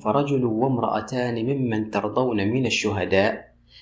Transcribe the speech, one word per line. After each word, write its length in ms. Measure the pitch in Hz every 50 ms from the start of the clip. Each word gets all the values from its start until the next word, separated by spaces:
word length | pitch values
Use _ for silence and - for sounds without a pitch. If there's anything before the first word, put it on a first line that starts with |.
| -
فرجل 420 | - - 143 143 143 139 131 123
وامرأتان 1000 | 117 107 110 123 135 131 117 113 - 104 107 104 - 135 127 123 123 117 117 113
ممن 460 | 123 143 139 131 120 110 107 110 107
ترضون 560 | 104 101 98 104 104 127 127 127 113 104 98 104
من 180 | 117 131 131
الشهداء 800 | 113 - - - 107 95 98 90 90 95 95 98 110 - - - - _ _ _ _ - -